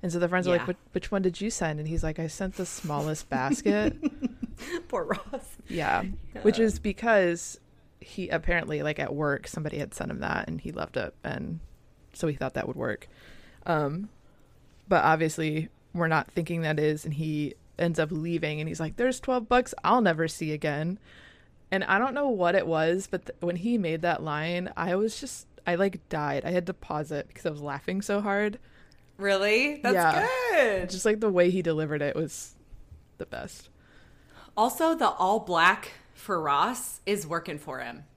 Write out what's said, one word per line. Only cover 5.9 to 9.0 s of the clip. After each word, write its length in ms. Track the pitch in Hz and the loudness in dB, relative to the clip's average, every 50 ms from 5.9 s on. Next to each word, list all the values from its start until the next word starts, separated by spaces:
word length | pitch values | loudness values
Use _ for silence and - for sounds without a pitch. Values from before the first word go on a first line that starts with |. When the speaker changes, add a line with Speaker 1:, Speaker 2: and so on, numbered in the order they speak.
| - - - 190 190 - - - - - - | 2 2 0 -2 -6 -8 -10 -12 -12 0 0
Speaker 1:
Which 160 | 208 220 - | 0 2 4
Speaker 2:
Yeah. 60 | 226 | 2
Speaker 1:
is 120 | 220 196 - | 2 2 -2
because 840 | - 214 196 - - 233 226 202 185 175 170 170 - - - - _ _ _ - _ - _ _ | -4 -6 -6 -2 2 4 6 6 6 4 0 -2 -6 -12 -14 -16 _ _ _ -20 _ -20 _ _
he 300 | - - - - 185 - | -20 -16 -10 -10 -6 -2
apparently, 540 | - 170 156 - 175 170 160 - 156 147 147 | -4 -2 0 2 0 0 0 -2 -4 -2 -2
like, 160 | 151 151 | -2 -2
at 160 | - | -4